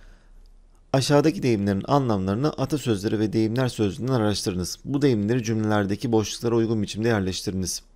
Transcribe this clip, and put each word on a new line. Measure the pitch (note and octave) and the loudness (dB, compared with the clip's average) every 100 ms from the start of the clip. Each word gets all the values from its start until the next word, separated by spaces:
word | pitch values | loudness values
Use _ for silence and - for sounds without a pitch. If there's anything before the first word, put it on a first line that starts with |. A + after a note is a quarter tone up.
| - - - - - - - _ _ | -20 -20 -20 -20 -20 -20 -20 _ _
Aşağıdaki | C3+ B2+ D3 D3+ D#3 | 0 4 4 4 2
deyimlerin | C#3 G#2+ G2+ G2 - | 0 2 2 0 2
anlamlarını | C#3+ B2+ G2+ F#2 G#2 D3+ | 2 2 0 0 0 -2
atasözleri | - C3+ D3 C3 G2+ G#2+ G#2+ | -2 -4 -2 0 0 0 0
ve | A2 | 0
deyimler | A2+ A2 A#2 B2+ | 0 0 0 -2
sözlüğünden | - G#2 E2+ A#2+ | 0 -2 -2 -2
araştırınız. | C3 G#2+ G2 - F2+ F2 - - | 0 2 0 -2 -4 -4 -8 -6
Bu | C#3 | 0
deyimleri | C#3+ A2+ G2+ B2+ | 2 2 2 0
cümlelerdeki | A2 A2 G#2+ G#2+ G2 G2+ A#2+ | 0 -2 0 0 0 -2 0
boşluklara | A2+ G2+ - A#2+ A#2 | 0 0 -4 0 0
uygun | A2+ A2 | 2 0
biçimde | G2 G2 A#2 | -4 -2 0
yerleştiriniz. | A2 F#2+ F2 - F#2+ F2+ - - | 0 0 -4 -6 -4 -4 -8 -12